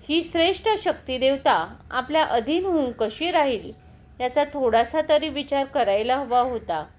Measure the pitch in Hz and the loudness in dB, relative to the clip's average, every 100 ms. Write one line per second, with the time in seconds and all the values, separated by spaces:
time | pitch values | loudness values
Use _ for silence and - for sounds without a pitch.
0 | - 311 330 339 339 381 453 427 381 302 | 0 -2 0 0 2 2 0 0 0 -4
1 | - 254 262 269 285 202 160 - - 247 | -4 0 2 2 2 2 0 -10 -8 -6
2 | 254 302 311 240 226 330 381 330 262 233 | 0 0 2 0 0 -2 0 0 0 -2
3 | 214 - 330 320 285 226 - 220 - - | -4 -2 -2 2 2 0 -6 -16 -20 -20
4 | - - 247 269 285 285 254 220 233 320 | -20 -6 -2 0 -2 0 2 2 2 0
5 | 311 302 311 277 285 277 277 285 220 196 | 2 2 2 -6 -2 -2 -2 0 2 2
6 | 220 262 269 247 247 240 220 165 151 | 2 -2 2 0 0 -2 -6 -6 -6